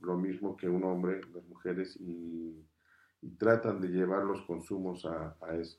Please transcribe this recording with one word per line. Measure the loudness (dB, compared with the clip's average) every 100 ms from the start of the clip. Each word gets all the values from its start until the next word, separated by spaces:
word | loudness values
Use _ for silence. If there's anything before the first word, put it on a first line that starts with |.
lo | -2 2
mismo | 0 0 -4 -2
que | 2
un | 2
hombre, | 4 2 2 0 -6
las | -14
mujeres, | -16 -8 -4 -2 -4 -6
y, | -8 -6 -6 -6 -8 -10 -18 _ _ _ _ _
y | -16 4
tratan | 6 6 6 0
de | 2
llevar | 4 4 4
los | 2 -2
consumos | -4 -6 -4 -2 -2 -4 -4
a, | -4 -6 -8
a | -4
es-, | -4 -4